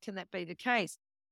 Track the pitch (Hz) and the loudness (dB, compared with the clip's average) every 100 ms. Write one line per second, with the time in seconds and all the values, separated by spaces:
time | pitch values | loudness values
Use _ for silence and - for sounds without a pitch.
0 | - 190 175 180 170 180 254 240 170 - | -6 -8 -6 -4 -4 -2 4 4 4 -4
1 | _ _ _ | _ _ _